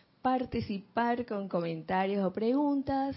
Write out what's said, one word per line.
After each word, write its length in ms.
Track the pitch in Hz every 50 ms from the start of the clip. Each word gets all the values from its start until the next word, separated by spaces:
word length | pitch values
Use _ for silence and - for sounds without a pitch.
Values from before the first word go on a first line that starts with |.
| _ _ _ _
participar 1040 | - 254 254 254 254 - - 233 208 - 208 190 - - _ 226 233 240 240 240 240
con 220 | - 220 202 196 185
comentarios 760 | - 175 170 170 165 160 156 - 190 185 196 196 202 202 196
o 80 | 180
preguntas 840 | 196 208 220 226 254 285 294 285 285 277 269 285 277 269 269 277 269